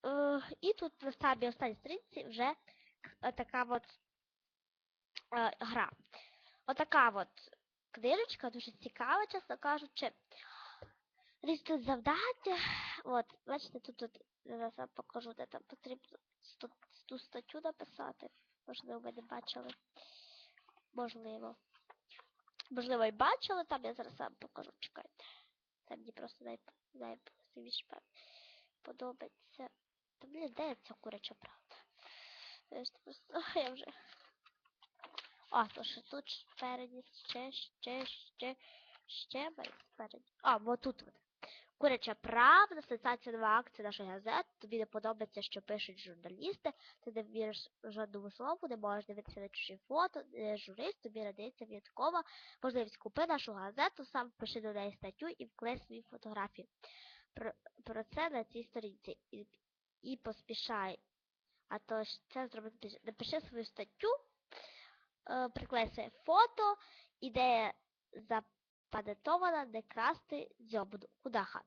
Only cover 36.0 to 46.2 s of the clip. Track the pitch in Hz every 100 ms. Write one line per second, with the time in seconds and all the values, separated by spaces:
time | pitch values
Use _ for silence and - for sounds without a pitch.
36 | - 285 - - - - 254 254 247 247
37 | 254 - - 247 262 269 - _ - 254
38 | 262 - - _ 247 262 - - - -
39 | _ - - 254 302 330 - - - -
40 | 214 - _ _ - 226 214 240 269 -
41 | - - _ _ - - - _ 285 247
42 | - 208 - 226 247 349 415 330 - 233
43 | 247 240 247 226 220 220 247 - 208 202
44 | 190 190 214 254 - _ 208 226 214 180
45 | 220 220 214 - 202 202 - 208 202 185
46 | 185 170